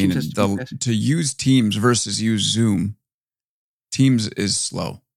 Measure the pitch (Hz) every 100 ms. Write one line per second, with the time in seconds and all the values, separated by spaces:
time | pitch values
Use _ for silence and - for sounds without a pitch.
0 | 98 82 78 87 98 98 - - 120 110
1 | 117 165 147 - 135 131 107 101 117 117
2 | - 98 110 110 98 104 113 92 98 -
3 | _ _ _ _ _ _ _ _ - -
4 | 135 120 107 - 98 71 - 90 85 95
5 | _